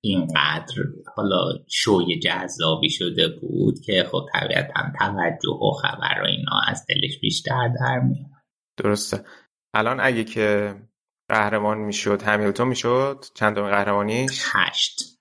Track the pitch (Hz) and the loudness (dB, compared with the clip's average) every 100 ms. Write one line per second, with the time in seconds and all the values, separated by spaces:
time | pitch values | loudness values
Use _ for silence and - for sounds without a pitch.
0 | 110 95 80 78 73 78 - - - - | 0 0 2 2 2 0 -6 -6 -6 -8
1 | - - 104 92 90 - _ - - 95 | -12 -4 0 2 0 -2 _ -2 4 4
2 | 85 82 87 87 92 - 82 80 - - | 4 0 0 -2 -4 -2 0 2 0 0
3 | 87 82 82 - - - 104 - - 95 | -2 0 0 0 -6 0 2 0 0 2
4 | 90 92 - - 98 - - - - - | 2 -2 -2 -2 0 0 0 -4 -4 -2
5 | 104 101 85 80 - - - - - - | -2 0 -2 -2 -4 0 0 0 -4 -2
6 | - - 50 50 - 50 - - - - | -4 -2 -2 -2 -2 0 -2 -4 -6 -6
7 | - - - - - 127 120 123 127 127 | -6 -4 -4 -4 -4 -2 -2 0 -2 0
8 | 127 131 - _ _ _ _ - 104 104 | 0 -2 -8 _ _ _ _ -4 0 0
9 | - 101 - - _ _ _ 107 110 131 | -2 -6 -8 -20 _ _ _ 0 0 2
10 | 135 120 110 117 107 104 104 98 107 _ | 2 2 -2 0 2 2 0 -6 -18 _
11 | _ _ _ 110 104 107 104 107 107 104 | _ _ _ 2 2 2 0 -2 -2 -2
12 | - 101 107 104 104 101 127 123 117 123 | 0 2 2 2 2 2 0 0 2 2
13 | 135 135 - - 107 104 101 101 101 101 | 2 -4 -14 0 0 2 0 2 4 2
14 | 104 113 135 - - - 90 - - - | 2 0 -2 -2 -2 2 2 0 -2 -4
15 | - _ | -12 _